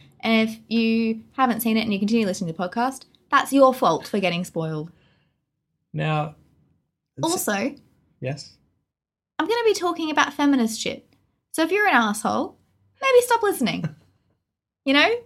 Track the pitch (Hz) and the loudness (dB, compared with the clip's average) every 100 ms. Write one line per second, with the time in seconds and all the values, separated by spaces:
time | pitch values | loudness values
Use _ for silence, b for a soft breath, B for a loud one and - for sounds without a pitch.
0 | b b 220 226 220 220 - 226 226 226 | b b 0 2 0 -4 -4 0 2 2
1 | 226 220 - - 262 220 226 220 220 196 | 0 -4 -8 -2 0 0 0 0 0 -2
2 | 208 226 202 185 170 160 180 233 247 262 | 0 0 0 -2 -6 -4 -6 -2 -4 -4
3 | - _ _ 277 269 277 262 254 202 160 | -18 _ _ 0 2 6 6 6 0 0
4 | - 208 185 170 180 170 160 156 165 - | -2 -2 -2 -2 -6 -6 -6 -6 -10 -16
5 | _ _ _ _ _ _ _ _ _ 151 | _ _ _ _ _ _ _ _ _ -6
6 | 156 156 156 - _ _ _ _ _ _ | -2 -2 -4 -10 _ _ _ _ _ _
7 | _ - 320 349 - 202 240 - _ _ | _ -6 -4 -2 -2 -2 -4 -8 _ _
8 | _ _ 127 151 - _ _ _ _ _ | _ _ -8 -8 -14 _ _ _ _ _
9 | _ _ _ - 320 466 453 403 349 339 | _ _ _ -6 -2 2 2 2 -2 -2
10 | 320 302 - - 285 269 220 220 - - | -4 -2 -2 0 2 2 0 -2 -8 -8
11 | _ _ _ _ _ - 320 392 403 262 | _ _ _ _ _ -2 0 2 4 4
12 | 220 214 202 214 349 - _ _ _ _ | 2 -2 -2 -2 -4 -10 _ _ _ _
13 | 539 494 494 453 415 - 214 170 165 - | 4 4 4 0 0 0 -2 -2 -8 -10
14 | _ _ _ _ _ _ _ _ 277 277 | _ _ _ _ _ _ _ _ 0 2
15 | 330 480 | 2 0